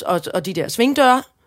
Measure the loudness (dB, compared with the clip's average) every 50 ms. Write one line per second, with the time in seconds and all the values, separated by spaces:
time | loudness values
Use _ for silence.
0 | -2 -2 -2 -2 -2 -4 -6 -6 -6 -6 -6 -6 -6 -4 -2 0 0 2 2 4
1 | 4 4 4 2 0 -6 _ _ _